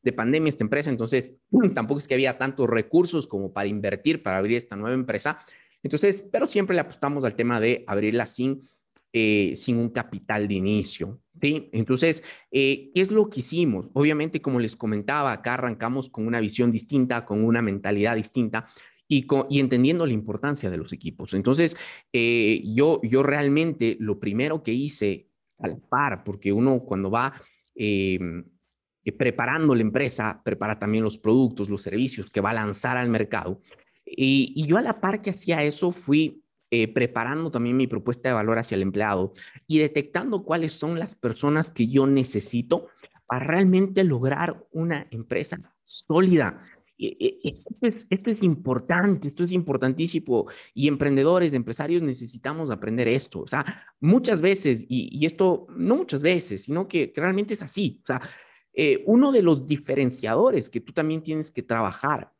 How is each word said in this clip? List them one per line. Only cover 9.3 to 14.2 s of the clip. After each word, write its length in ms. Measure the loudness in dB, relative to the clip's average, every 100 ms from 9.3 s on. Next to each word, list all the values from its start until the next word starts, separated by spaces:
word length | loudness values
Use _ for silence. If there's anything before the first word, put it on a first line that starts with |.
| 4 2 -2
sin 220 | -2 0
un 120 | 0
capital 580 | -4 -8 -12 -6 -4 -2
de 80 | 0
inicio, 640 | 0 0 -2 -6 -10 -10 _ -2
¿sí? 280 | -2 -2 -4
Entonces, 500 | -4 0 2 2 0 -6 -20 _
eh, 400 | 2 2 0 -2
¿qué 80 | 0
es 100 | 2
lo 180 | 2 2
que 120 | -2
hicimos? 480 | -4 0 0 0 -4
Obviamente, 480 | 2 2 2